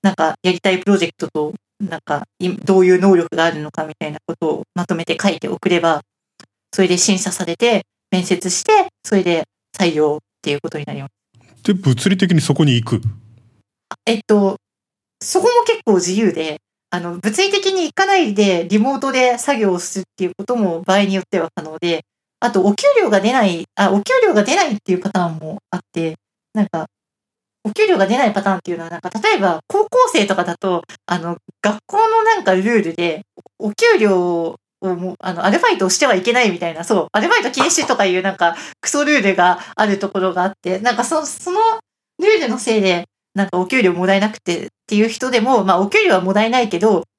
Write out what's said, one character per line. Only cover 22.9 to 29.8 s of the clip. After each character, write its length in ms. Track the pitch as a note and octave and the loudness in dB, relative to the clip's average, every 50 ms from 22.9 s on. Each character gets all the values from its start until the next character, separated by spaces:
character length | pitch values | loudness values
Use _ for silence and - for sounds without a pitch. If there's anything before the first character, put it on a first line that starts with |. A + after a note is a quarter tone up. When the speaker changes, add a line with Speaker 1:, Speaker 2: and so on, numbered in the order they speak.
| C#5 A#4+ | 4 4
Speaker 1:
料 80 | G4 A#3 | 2 4
が 100 | G#3 G3 | 2 2
出 140 | F#3+ G#3+ B3+ | 2 2 2
な 120 | C4 A3 | 2 2
い、 200 | F#3+ E3+ E3 - _ _ | 0 0 -4 -8 _ _
あ、 160 | - G3+ G3 | 0 0 2
お 100 | F#3+ G3+ | 2 0
給 120 | G3+ - C5 C5 A#4+ | 0 2 2 2 4
料 120 | G#4+ D#4 | 4 4
が 80 | G#3+ G3+ | 2 2
出 120 | - D4 | 2 0
な 80 | G4 F4+ | 0 0
い 120 | D4+ A3 | 0 -2
っ 20 | |
て 140 | G#3 _ - | -6 _ -4
い 40 | F#3 | -4
う 40 | F3+ | -2
パ 100 | - G3 | -2 -4
タ 120 | - F#3 | -2 -2
ー 80 | F3+ E3+ | -2 -2
ン 80 | D#3+ | -4
も 220 | D#3+ D#3 D#3 E3 G#3 _ _ | -8 -10 -12 -12 -12 _ _
あ 60 | - | -10
っ 20 | F3+ - _ | -10 -10 _
て、 240 | _ E3+ E3 D#3+ D#3+ - _ _ _ _ _ _ _ | _ -6 -6 -6 -6 -10 _ _ _ _ _ _ _
な 100 | A3 G#3 | -2 -2
ん 40 | |
か、 180 | G3+ - E3 D#3 - _ _ _ _ _ _ _ _ _ _ _ _ _ _ _ | 0 -2 -8 -8 -8 _ _ _ _ _ _ _ _ _ _ _ _ _ _ _
お 80 | G#3+ | -8
給 160 | G#3+ - G#4+ | 0 0 2
料 100 | G#4 F4+ | 2 4
が 80 | B3 F#3+ | 2 4
出 120 | F#3+ A3+ | 2 2
な 80 | B3+ C#4 | 2 2
い 80 | A3 G#3 | 0 0
パ 100 | F#3+ - | 0 -2
タ 80 | G3+ | -2
ー 40 | F#3+ | -2
ン 20 | F3+ | -2
っ 20 | |
て 100 | - - | -4 -8
い 40 | F3 | -10
う 20 | |
の 80 | E3+ E3 | -8 -8
は、 40 | E3 | -12
な 80 | - A3 | -14 -12
ん 20 | |
か、 80 | - F4+ - A3 | -12 -8 -8 -2
例 160 | - G#4+ A4 | 0 0 0
え 20 | - | 2
ば 220 | - F#3 E3+ D#3+ - | 2 0 0 -2 -6
高 180 | _ - G4 | _ 0 0